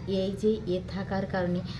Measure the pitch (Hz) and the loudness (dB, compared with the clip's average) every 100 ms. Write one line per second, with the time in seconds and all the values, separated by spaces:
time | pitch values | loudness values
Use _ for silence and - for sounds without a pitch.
0 | - 196 190 190 214 220 - 180 180 185 | 0 0 0 2 2 2 2 -2 -2 -4
1 | 190 196 196 190 180 180 180 | -2 -2 0 0 2 0 -2